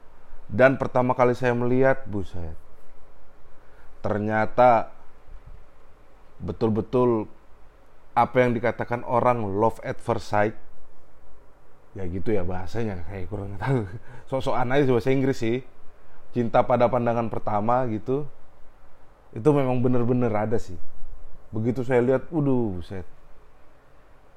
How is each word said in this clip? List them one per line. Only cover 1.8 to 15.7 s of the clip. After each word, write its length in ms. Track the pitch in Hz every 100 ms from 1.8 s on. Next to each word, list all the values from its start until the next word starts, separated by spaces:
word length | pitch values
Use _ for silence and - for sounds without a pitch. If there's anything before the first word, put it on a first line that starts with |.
| 135 131 -
buset. 480 | 101 95 90 85 80 - - - - - - - - - - - - - -
Ternyata 920 | 104 104 107 110 107 - 123 113 - - - - - - - - - - - - - - - -
betul-betul 880 | 87 87 113 107 104 127 123 113 101 - - - - - - - -
apa 300 | - 117 127
yang 100 | 123
dikatakan 480 | 117 117 110 117 120 101
orang 340 | 120 120 120 101 98
love 240 | 113 -
at 160 | 127 127
first 320 | - 107 -
sight. 280 | 104 107 - - - - - - - - - - - - - - 101
Ya 80 | 92
gitu 240 | 92 92
ya 140 | 104
bahasanya, 580 | 87 90 - 113 113 92 87
kayak 240 | 98 90
kurang 260 | 101 98 98
tahu. 300 | 107 135 98 107 -
<laughs> 240 | - -
Sok-sokan 440 | 135 131 123 123
aja 120 | 135 147
bahasa 200 | 120 131
Inggris 300 | 135 135 131
sih. 240 | 113 123 -